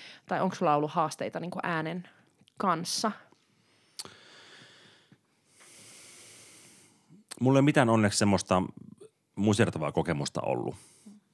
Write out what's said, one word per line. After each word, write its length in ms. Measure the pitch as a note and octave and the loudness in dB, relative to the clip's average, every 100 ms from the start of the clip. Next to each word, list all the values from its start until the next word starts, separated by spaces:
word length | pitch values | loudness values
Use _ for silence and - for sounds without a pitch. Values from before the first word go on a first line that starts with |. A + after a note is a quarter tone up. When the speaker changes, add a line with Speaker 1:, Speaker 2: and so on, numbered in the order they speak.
| - - - | -20 -16 -6
Speaker 1:
tai 120 | E3 | -2
onko 140 | F3+ | -2
sulla 200 | - F3 | 0 0
ollut 160 | D3 D3 | 2 0
haasteita 480 | E3 D#3 - - F3 | -2 -2 -4 -8 -8
niinku 180 | E3+ F3+ | -10 -8
äänen 460 | - E3 D#3 F3 F3 _ _ _ _ - | -6 -4 -4 -8 -12 _ _ _ _ -6
kanssa? 540 | G3 E3 F3 - A3 - - _ _ _ _ _ _ - - - - - - - - - - _ _ _ _ _ _ _ - - - - - - - - - - - - - _ _ - - - | -2 -2 -4 -4 -4 -6 -16 _ _ _ _ _ _ -18 -18 -20 -20 -20 -20 -20 -20 -20 -20 _ _ _ _ _ _ _ -20 -20 -20 -20 -20 -20 -20 -20 -20 -20 -20 -20 -20 _ _ -20 -18 -2
Speaker 2:
Mulla 180 | B2 C3+ | 2 4
ei 40 | |
mitään 260 | C#3+ D3+ A#2 | 6 4 6
onneksi 300 | A2+ G#2+ - | 6 4 2
semmoista 440 | G#2 F#2 - F#2 F#2 - - - - _ _ - | 2 2 2 0 0 -8 -20 -20 -20 _ _ -2
musertavaa 560 | G#2 G#2 A#2 D#2+ D2 | 2 2 2 -2 -4
kokemusta 480 | D2 D#2+ D#2+ C#3 - | -2 -2 -2 -4 -4
ollut 360 | - A#1+ G1+ - - _ - - _ | -4 -2 -4 -8 -14 _ -20 -20 _